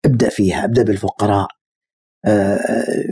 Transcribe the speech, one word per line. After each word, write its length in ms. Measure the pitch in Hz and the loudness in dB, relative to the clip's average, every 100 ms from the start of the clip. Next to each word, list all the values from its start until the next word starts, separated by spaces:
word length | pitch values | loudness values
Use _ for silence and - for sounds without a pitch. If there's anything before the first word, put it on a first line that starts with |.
| - | 2
ابدأ 240 | 120 113 | 2 0
فيها، 360 | - 98 92 101 | 2 0 0 0
ابدأ 180 | 117 | 2
بالفقراء. 640 | 107 98 - - 104 101 92 - _ _ _ _ _ _ - | 2 0 -4 -2 0 0 -2 -10 _ _ _ _ _ _ 0
آه، 340 | 107 98 101 - - - - - | 2 2 0 -2 -4 -2 -4 -4